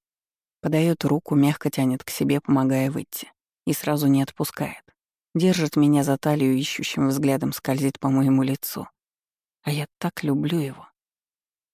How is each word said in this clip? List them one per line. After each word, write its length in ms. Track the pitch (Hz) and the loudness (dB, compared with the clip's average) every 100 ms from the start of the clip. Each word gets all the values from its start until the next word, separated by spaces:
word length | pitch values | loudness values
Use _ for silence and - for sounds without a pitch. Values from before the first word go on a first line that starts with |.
| _ _ _ _ _ _ | _ _ _ _ _ _
Подает 440 | 165 156 165 165 | -2 2 2 0
руку, 300 | 151 151 - | 0 -2 2
мягко 360 | 147 143 151 147 | 2 4 2 -4
тянет 340 | - 131 127 | -2 -2 -2
к 60 | - | -8
себе, 300 | - 139 143 | -4 0 0
помогая 500 | - 139 131 131 135 | 2 0 2 0 0
выйти. 420 | 156 - - - _ _ _ - | -4 -10 -14 -14 _ _ _ -6
И 60 | |
сразу 340 | 147 - 147 143 | -4 -2 0 2
не 160 | 139 | 2
отпускает. 600 | 135 - 151 - 139 - _ _ _ _ _ | 0 -4 -8 -6 -10 -10 _ _ _ _ _
Держит 420 | 165 185 180 147 151 | 0 2 2 2 4
меня 280 | 147 147 | 4 4
за 120 | 139 135 | 2 0
талию, 360 | 151 151 135 | 0 2 2
ищущим 540 | 131 143 - - - 135 | 0 -2 -6 -6 -2 0
взглядом 440 | 135 139 135 143 | 0 0 0 -2
скользит 460 | - - 131 139 - | -6 -4 -2 -2 -2
по 100 | 139 | 0
моему 340 | 135 135 135 | 2 4 2
лицу. 460 | 131 135 - - - _ _ _ _ _ _ _ | 2 -4 -8 -10 -14 _ _ _ _ _ _ _
А 80 | - | -6
я 160 | 147 147 _ | -4 -6 _
так 240 | 175 - | -6 -4
люблю 360 | 151 139 147 170 | -2 0 0 -2
его. 280 | 139 131 - _ _ _ _ _ _ _ _ | -4 -8 -20 _ _ _ _ _ _ _ _